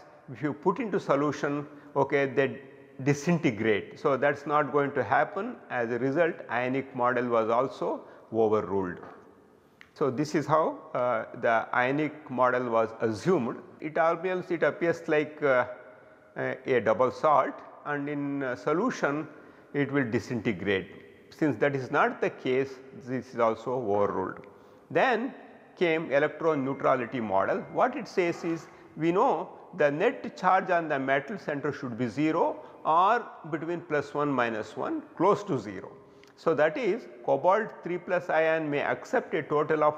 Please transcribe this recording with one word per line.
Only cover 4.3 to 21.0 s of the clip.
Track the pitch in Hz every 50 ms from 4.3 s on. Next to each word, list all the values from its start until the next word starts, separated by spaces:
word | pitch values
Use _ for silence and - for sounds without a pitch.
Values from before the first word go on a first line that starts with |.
| 147
is | - -
not | 135 147 151 147 131
going | 120 147 143 135
to | 135 135
happen. | 117 104 135 139 151 - - 196 202 247 233 - - -
As | 127 123 120 117
a | 120 117
result, | 123 135 135 170 170 165 165 - - -
ionic | 113 120 123 127 131 135 135 135 -
model | 127 120 123 123 120 123 123
was | 117 113 110 107
also | 113 120 135 131 - - 170 - 320 247 - - - - - -
overruled. | 110 110 113 107 110 107 92 87 98 98 92 87 87 - - - - - - - - - - - - _ _ _ _ - - _ _
So, | - 156 135
this | 120 123 151 147 -
is | 160 135
how, | 139 151 156 165 262 294 - - - -
uh, | 135 123 123 120 110 107 - - 123
the | 120 120 117 110 - - -
ionic | 123 123 127 139 147 156 143 147 - - -
model | 127 123 127 123 123 127 127 120
was | 113 113 113 110 - -
assumed. | 123 113 110 104 - 160 190 156 113 120 160 - - - - -
It | 156 156 151 175
almost, | 160 165 170 165 175 185 185 185 170 -
it | 175 156
appears | 156 147 - - 165 170 160 - - -
like, | 156 151 151 147 - -
uh, | 147 139 131 123 120 - - - - - - - - - - - - - -
a, | 131 131 131 127 - - 131 131
a | 120
double | 104 131 131 127 127 123
salt, | - - - 156 147 131 139 285 - - - - - - -
and | 147 147 143 143 143
in, | 147 143 143 143 139 139 135
uh, | 127 123
solution | 127 - 151 151 175 220 254 - - - 147 139 - - - - - - - - - - -
it | - 147 139 131
will | 135 143 131 113
disintegrate. | 113 110 - - 127 113 95 123 104 85 87 101 98 95 92 - - -